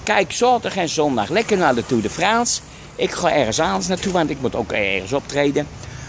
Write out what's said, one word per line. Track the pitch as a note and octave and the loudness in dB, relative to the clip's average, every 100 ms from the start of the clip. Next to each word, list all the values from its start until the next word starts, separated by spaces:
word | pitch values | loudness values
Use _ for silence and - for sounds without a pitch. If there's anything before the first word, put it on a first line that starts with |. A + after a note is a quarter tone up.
kijk | - G#3+ G3 | 2 2 2
zaterdag | - A#3+ A#3+ G3+ F#3 | 2 4 4 0 -2
en | E3 | -2
zondag | D#3 D3 B2 G2+ | 2 2 2 0
lekker | F3+ A3+ G3+ | 0 2 2
naar | E3 A#2+ | 4 2
de | G#2+ | 2
Tour | A#2+ | 0
de | G#2 | 0
France. | - F3+ A#3 A#3+ - - - - - | 0 0 2 0 -2 -6 -18 -18 -4
Ik | F#3 | -4
ga | - E3+ | 0 0
ergens | D3 A2+ A2+ | 2 2 2
anders | E3 F#3+ F3+ | 0 0 -2
naartoe, | F#3 G3+ | -2 0
want | F3+ D3+ | 0 0
ik | C#3+ | -2
moet | B2 A2 | -2 -2
ook | A2 | -2
ergens | A2 G2 F#2+ F#2+ | 0 0 0 -2
optreden. | C#3 - C#3+ C#3+ C#3+ D3 - - - | -4 -2 0 2 0 -4 -10 -14 -14